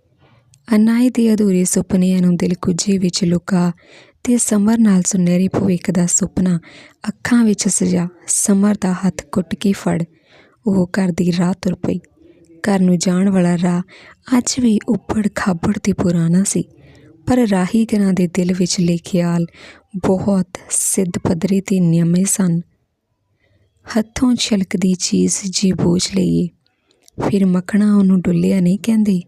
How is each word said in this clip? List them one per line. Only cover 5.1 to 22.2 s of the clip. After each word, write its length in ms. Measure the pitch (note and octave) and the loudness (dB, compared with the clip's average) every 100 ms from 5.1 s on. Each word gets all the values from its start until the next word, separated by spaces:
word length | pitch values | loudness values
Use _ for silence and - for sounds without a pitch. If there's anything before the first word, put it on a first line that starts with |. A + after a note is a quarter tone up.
| F#3+ F3 F3+ F#3 | 0 2 2 0
ਭਵਿੱਖ 420 | - G3 F3 - | 0 0 0 -2
ਦਾ 160 | F3+ F3 | 0 0
ਸੁਪਨਾ 540 | - F3+ - F#3 E3+ - - - _ - | 0 -2 -2 0 -2 -4 -18 -20 _ -12
ਅੱਖਾਂ 360 | - - A#3+ | -8 0 2
ਵਿੱਚ 240 | A3+ G3+ G#3 | 2 2 -2
ਸਜਾ 400 | - F3+ F3+ F3 - - | -2 0 0 -2 -8 -6
ਸਮਰ 480 | - - G3+ G3+ G3+ | -2 0 2 2 0
ਦਾ 120 | F#3 | -2
ਹੱਥ 320 | F3+ F#3 - - | -2 -2 -4 -6
ਘੁੱਟ 280 | - F#3 | -6 -4
ਕੇ 180 | - G3 | -4 -2
ਫੜ 320 | G3 F3 E3+ E3 _ _ - _ _ A3+ | -2 -2 -4 -4 _ _ -20 _ _ -2
ਉਹ 200 | F#3+ F3+ | 0 0
ਘਰ 260 | - F#3+ | 0 -2
ਦੀ 200 | E3 F3+ | 0 0
ਰਾਹ 220 | F3 F3+ F#3+ | 0 -2 -2
ਤੁਰ 120 | G3 | -4
ਪਈ। 240 | E3+ - F3+ - _ - _ - - | -4 -4 -6 -8 _ -20 _ -20 -8
ਘਰ 240 | - G3 | -2 0
ਨੂੰ 180 | F3+ F3+ | 2 2
ਜਾਣ 300 | F#3 F3+ G3 | 0 0 0
ਵਾਲਾ 280 | F#3+ F3 F3 | 2 2 0
ਰਾਹ 260 | F3+ F3 - - - - - B3 | 0 -2 -6 -14 -20 -20 -2 -2
ਅੱਜ 160 | - - | 0 -2
ਵੀ 180 | B3 G#3 - | 0 0 0
ਉੱਬੜ 400 | G3 - G#3+ G3+ | -4 -2 -2 -2
ਖਾਬੜ 440 | - - E3+ - G3+ | -2 -2 -2 -2 -2
ਤੇ 140 | - | -2
ਪੁਰਾਣਾ 520 | F#3 F3+ F3 E3 F3 | -2 0 0 2 2
ਸੀ, 200 | G3+ - - - - - - - - | 0 -2 -6 -12 -20 -20 -20 -12 -2
ਪਰ 100 | B3+ | 0
ਰਾਹੀਗਰਾਂ 760 | A#3 F#3+ F3+ A3+ A3 G#3+ G3 | 2 0 0 0 0 0 0
ਦੇ 140 | F#3 F3+ | 2 0
ਦਿਲ 280 | - F3+ | 0 -2
ਵਿਚਲੇ 420 | F#3 F3 - E3+ E3+ | 0 -2 0 0 -2
ਖਿਆਲ 500 | - F3 F3 E3+ E3+ - - - _ G3 | -2 -2 0 -2 -4 -8 -20 -20 _ -6
ਬਹੁਤ 500 | - F#3+ G#3 G3 F3+ - - | -2 0 0 -2 -2 -8 -10
ਸਿੱਧ 480 | - - - F#3 F3+ | -6 -4 -2 -4 -4
ਪੱਧਰੇ 420 | - F3 F#3 G3 | -4 -2 0 -2
ਤੇ 200 | F#3+ F#3+ | 0 0
ਨਿਯਮੇ 440 | E3+ E3 E3+ F3 | 2 2 2 2